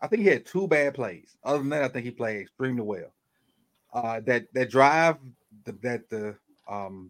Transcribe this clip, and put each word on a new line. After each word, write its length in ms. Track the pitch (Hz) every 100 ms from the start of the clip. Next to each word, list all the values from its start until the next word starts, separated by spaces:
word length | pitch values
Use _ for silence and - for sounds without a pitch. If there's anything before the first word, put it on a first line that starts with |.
I 60 | 151
think 160 | 220
he 40 | 196
had 180 | 123 -
two 220 | 180 190
bad 280 | 151 143 135
plays. 420 | 110 87 - _ 135
Other 140 | 147
than 100 | 139
that, 140 | 151
I 40 | 131
think 160 | 131 120
he 60 |
played 300 | 120 113 104
extremely 420 | 92 - 131 123
well. 300 | 104 92 76 _ _ _ _ _ _ _ _
Uh, 260 | 120 113 113 117
that, 220 | 120 107
that 160 | 127 123
drive 460 | 131 139 160 165 143 131 - _ 107 120
th-, 120 | 98
that 280 | 123 117 -
the, 260 | 110 104 104 _ _ -
um, 400 | 101 95 95